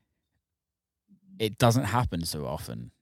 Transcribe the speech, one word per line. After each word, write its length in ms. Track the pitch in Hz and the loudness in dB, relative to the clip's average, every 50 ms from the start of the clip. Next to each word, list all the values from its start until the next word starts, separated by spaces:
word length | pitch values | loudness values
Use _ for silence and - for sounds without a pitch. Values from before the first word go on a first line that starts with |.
| _ _ _ _ _ _ _ _ _ _ _ _ _ _ _ _ _ _ _ _ _ _ - - _ - - - | _ _ _ _ _ _ _ _ _ _ _ _ _ _ _ _ _ _ _ _ _ _ -20 -20 _ -20 -6 -4
it 180 | 110 107 107 | -4 -4 2
doesn't 280 | - 127 117 113 156 - | 4 4 6 6 4 2
happen 400 | 95 101 123 123 - - 85 85 | 2 2 0 0 0 -2 -4 -4
so 200 | - - 76 69 | -4 -6 -6 -6
often 460 | 62 71 73 - 58 58 57 58 58 - _ | -6 -6 -8 -8 -10 -12 -12 -12 -14 -18 _